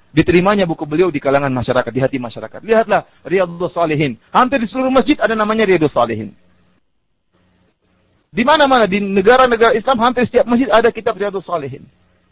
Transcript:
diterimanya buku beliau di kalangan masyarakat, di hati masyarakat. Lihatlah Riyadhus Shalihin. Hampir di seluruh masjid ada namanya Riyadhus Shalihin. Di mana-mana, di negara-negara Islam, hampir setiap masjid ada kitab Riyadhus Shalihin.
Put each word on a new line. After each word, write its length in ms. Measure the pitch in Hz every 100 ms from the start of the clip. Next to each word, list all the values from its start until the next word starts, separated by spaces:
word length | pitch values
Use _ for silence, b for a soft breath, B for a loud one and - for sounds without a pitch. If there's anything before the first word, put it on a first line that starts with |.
| _
diterimanya 560 | 147 160 175 185 208 170
buku 160 | 160
beliau 240 | 151 151 185
di 160 | 147
kalangan 240 | 139 139 139
masyarakat, 440 | 127 120 123 120 120
di 60 |
hati 160 | 131 131
masyarakat. 400 | 120 113 110 107
Lihatlah 480 | 196 220 214 185 - b
Riyadhus 480 | 135 185 180 170 180
Shalihin. 480 | 170 165 151 147 113 _ 196
Hampir 240 | 254 269
di 80 | 226
seluruh 240 | 262 262
masjid 240 | 262 254 302
ada 160 | 214
namanya 320 | 220 208 220
Riyadhus 320 | 208 175 151 127
Shalihin. 400 | 117 110 107 - _ _ _ _ _ _ _ _ _ _ _ _ _ _ _ _ _ _ _ 165
Di 80 |
mana-mana, 400 | 254 311 277 254
di 160 | 202 202
negara-negara 800 | 202 202 208 254 254 233 226 220
Islam, 200 | 254 247
hampir 240 | 240 247 240
setiap 160 | 240
masjid 240 | 208 247 262
ada 240 | 220 226
kitab 240 | 226 220 190
Riyadhus 320 | 202 190 180
Shalihin. 400 | 175 135 135 - _ _ _ _